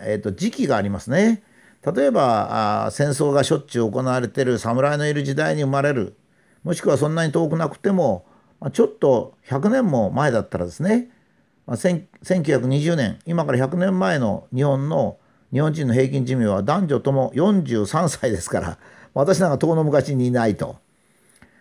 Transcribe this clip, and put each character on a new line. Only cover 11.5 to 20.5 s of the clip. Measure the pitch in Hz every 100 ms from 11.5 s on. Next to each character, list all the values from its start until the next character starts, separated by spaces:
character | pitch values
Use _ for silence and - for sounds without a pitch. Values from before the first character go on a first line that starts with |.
| _ -
ま | 120
あ、 |
千-、 | 185 175 - _
千 | - 185
九 | 151
百 | 139 123
二 | 139
十 | 151 170
年、 | 113 - -
今 | 170 151
か |
ら | 127
百 | 131 180
年 | 185 185
前 | 190 156
の | 113 101 -
日 | 127
本 | 143 135 139
の、 | 160 110 - _ _ _
日 | 127
本 | 156
人 | 156 139
の |
平 | 120 131
均 | 139 123
寿 | 131
命 | 110
は | 98
男 | 101 160 180
女 | 131
と | 139
も | 135 131 131
四 | 185 202
十 | 139 113 101
三 | 156 170
歳 | - 131
で | 98
す | -
か | 107
ら、 | 85 82 - - - -
私 | 147 170
な | 180
ん |
か | 135
遠 | 160 160
の |
昔 | 156 143 139 139
に | 123
い |
な | 123
い | 113